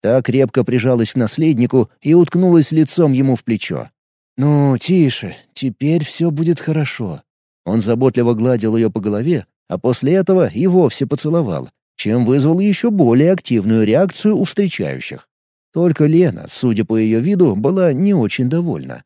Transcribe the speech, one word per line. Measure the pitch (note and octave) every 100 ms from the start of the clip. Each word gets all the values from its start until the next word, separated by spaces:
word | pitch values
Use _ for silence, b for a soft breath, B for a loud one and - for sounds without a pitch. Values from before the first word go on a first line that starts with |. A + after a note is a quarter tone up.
Та | G#2+ B2+
крепко | - B2+ C3 -
прижалась | A2+ A#2+ A#2+ B2 A2
к | C3
наследнику | A2+ - D#3 B2 B2 C3 A#2 _
и | D3 E3+
уткнулась | E3+ F3 F#3 E3+ C#3+
лицом | D#3+ D#3 - D#3+
ему | B2+ C3+ B2
в |
плечо. | - A2 - C#2+ A#1 _ _ _ _ -
«Ну, | C#3+ D3 C#3+ B2+
тише, | - F#3 D3 - F#2+ - _
теперь | - C3 - C#3+ E3
все | D3 - E3+
будет | D3 D#3+ E3+
хорошо», | - D#3 C#3+ - G#2+ D2+ _ _ _ _ E2+
он | A2
заботливо | G#2 A#2 C3 B2 A#2+
гладил | A2+ A#2+ A#2+ A2 A2+
ее | A2
по | A2
голове, | G2+ G#2 C3+ D#3 - _ _
а | F2+
после | A#2+ B2 C3
этого | F#3+ F#3 F#3 C3
и | D#2+ F#3
вовсе | F3+ D3 - C3+
поцеловал, | C#3+ D3+ E3 B2 D2+ B1 _ _ -
чем | G2+ A#2+ A#2
вызвал | C#3 C#3+ E3+
еще | G#3 F#3 A#3+
более | G#3 B2+ B2 D#3+
активную | F#3 - A#2 G2 A2+ G#2+
реакцию | A#2+ F#3+ - G#3+ G#3+
у |
встречающих. | G3 - G3+ - D#2 C2+ - - _ _ _ _ _
Только | E3 F3 D3+ D3+
Лена, | D#3+ F3 - -
судя | - B2+ G#2+
по | G2 A2
ее | A2 A2+
виду, | D3 G3+ E3 G2
была | B2+ F#3+ F3+
не | C3+ G3
очень | F#3+ G#2+ - B2+
довольна. | E3 F3 F2 C2 B1